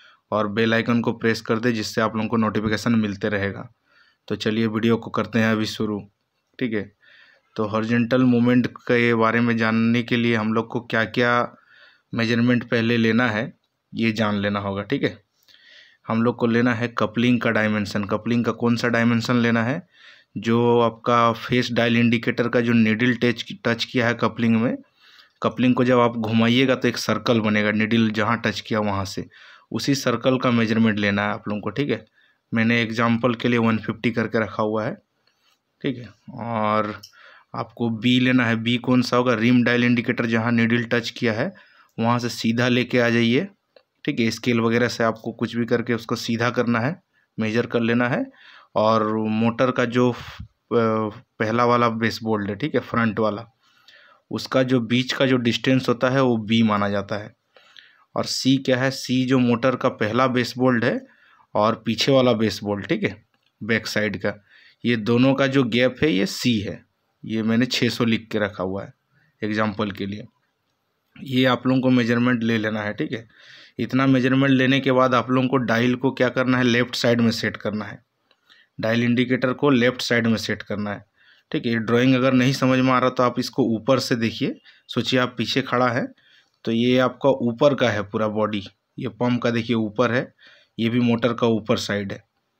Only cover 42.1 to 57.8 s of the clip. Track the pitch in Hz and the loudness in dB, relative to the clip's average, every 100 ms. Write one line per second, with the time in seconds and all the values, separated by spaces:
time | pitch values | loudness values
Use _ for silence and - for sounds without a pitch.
42.1 | 120 117 - 113 113 123 123 120 127 117 | 0 -2 -4 -2 0 2 0 0 2 2
43.1 | 117 117 127 196 - _ _ _ _ - | 2 2 2 0 -8 _ _ _ _ -6
44.1 | 143 113 - 127 117 113 117 120 - 113 | -2 -2 -2 -2 0 2 2 0 0 -2
45.1 | 113 120 110 113 117 117 120 117 117 - | -2 -8 -6 -6 -4 -2 -2 -2 -4 -4
46.1 | 117 - 113 120 120 117 117 123 185 _ | -6 -4 -2 -2 -2 0 0 -2 -6 _
47.1 | _ _ - 110 113 117 120 113 117 123 | _ _ -6 -2 -2 -2 -2 0 0 0
48.1 | 170 269 - - - - - 107 110 107 | -2 -6 -12 -20 -20 -8 0 2 2 2
49.1 | 110 110 107 117 117 131 127 120 120 123 | -2 -2 0 0 2 0 0 0 2 0
50.1 | 120 - - - _ - 117 113 110 110 | 0 -8 -16 -18 _ -4 0 2 0 -4
51.1 | 110 - - 110 117 120 120 120 113 113 | -8 -12 -6 -2 2 2 4 2 0 -2
52.1 | - 110 107 101 101 147 127 - 120 113 | -4 -4 -2 -4 -6 -4 -4 -2 0 0
53.1 | 104 107 104 117 _ _ _ _ - - | 0 -2 -2 -10 _ _ _ _ -20 -20
54.1 | _ - 123 - 131 127 131 110 123 127 | _ -10 -10 -2 0 2 0 2 0 0
55.1 | - 139 127 120 110 - 131 123 120 127 | 0 2 2 0 0 0 0 0 0 0
56.1 | 135 131 113 104 113 110 104 101 101 98 | 2 2 0 0 2 4 2 0 -2 -4
57.1 | 104 107 - _ _ _ - | -8 -10 -20 _ _ _ -20